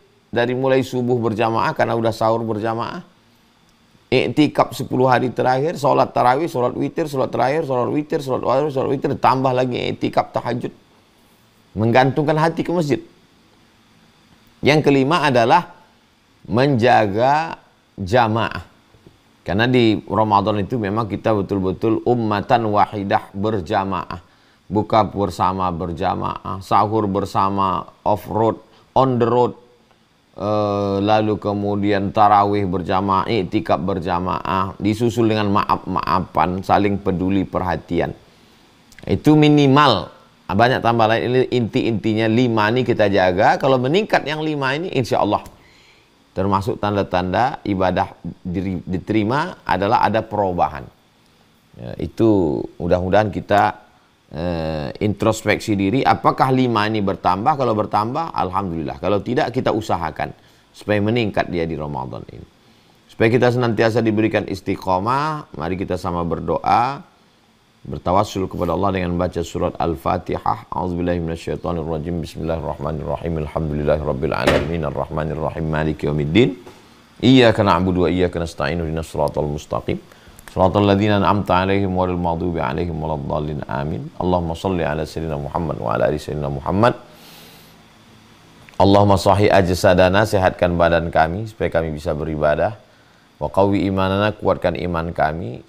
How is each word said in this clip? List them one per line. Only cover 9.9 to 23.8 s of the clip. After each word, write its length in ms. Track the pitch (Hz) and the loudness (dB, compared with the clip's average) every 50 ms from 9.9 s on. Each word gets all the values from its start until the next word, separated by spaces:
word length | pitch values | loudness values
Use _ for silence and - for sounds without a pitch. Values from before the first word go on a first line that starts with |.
iktikaf 400 | - - - 117 - - - - | -4 -4 -4 -2 0 0 -2 -2
tahajud. 400 | - 123 - 123 120 123 - 139 - - _ _ _ _ _ _ _ _ _ _ _ _ _ _ _ _ _ _ - | -2 -6 -6 -4 -6 -6 -6 -8 -12 -12 _ _ _ _ _ _ _ _ _ _ _ _ _ _ _ _ _ _ -6
Menggantungkan 640 | 90 107 117 117 127 131 135 127 - 151 139 156 156 | -2 0 2 4 4 4 4 2 0 0 0 0 2
hati 240 | 156 165 165 175 156 | 2 0 0 -2 -4
ke 80 | - | -2
masjid. 320 | 165 180 165 143 135 110 - - _ _ _ _ _ _ _ _ _ _ _ _ _ _ _ _ _ _ _ _ _ _ _ _ _ _ _ _ _ - - | -2 -2 0 0 -2 -2 -4 -8 _ _ _ _ _ _ _ _ _ _ _ _ _ _ _ _ _ _ _ _ _ _ _ _ _ _ _ _ _ -4 0
Yang 240 | 123 147 156 131 | 2 2 4 4
kelima 400 | 147 143 139 131 135 165 175 143 | 4 4 4 4 2 2 2 2
adalah 480 | 151 131 123 113 120 151 180 175 - - - - _ _ _ _ _ _ _ _ _ _ _ _ | 2 4 4 4 4 4 2 2 0 -12 -20 -20 _ _ _ _ _ _ _ _ _ _ _ _
menjaga 1120 | - 85 117 131 147 143 117 107 123 117 113 110 101 92 104 120 131 143 151 160 165 - - _ _ _ _ _ _ - - | -2 0 2 2 4 2 4 4 6 6 6 4 2 0 0 2 2 2 2 0 -4 -8 -14 _ _ _ _ _ _ -12 -10
jamaah. 800 | 95 90 104 127 120 110 107 113 107 85 - 85 87 - _ _ _ _ _ _ _ - _ _ _ _ _ _ - | -6 0 2 2 2 2 2 0 -2 -2 -4 -8 -14 -14 _ _ _ _ _ _ _ -20 _ _ _ _ _ _ -8
Karena 240 | - 85 101 113 127 | -4 0 0 2 4
di 320 | 127 127 117 110 104 - - - | 4 4 6 4 4 2 -2 -2
Ramadan 480 | 92 101 110 110 104 98 101 104 104 107 | 0 0 2 4 4 2 4 2 0 -2
itu 160 | 98 90 131 | -2 -4 -4
memang 320 | 127 107 95 101 110 120 | -4 -2 -2 -2 -2 -4
kita 240 | 101 98 - - 117 | -4 -6 -4 0 0
betul-betul 720 | 110 104 95 87 101 101 92 92 92 - - 117 110 107 - | 0 0 0 0 -2 -2 0 -2 -2 0 0 0 0 0 2
ummatan 640 | - 123 120 113 107 104 101 92 - 135 117 117 | 0 0 0 2 0 0 0 0 2 0 0 0
wahidah 640 | 107 104 104 95 - - 107 98 98 110 107 - - | 0 2 0 0 0 -2 -6 -4 -2 -2 -2 -2 -4
berjamaah. 880 | - 98 98 110 110 101 87 73 107 101 | -8 -4 -4 -2 -2 -2 -4 -2 -2 -2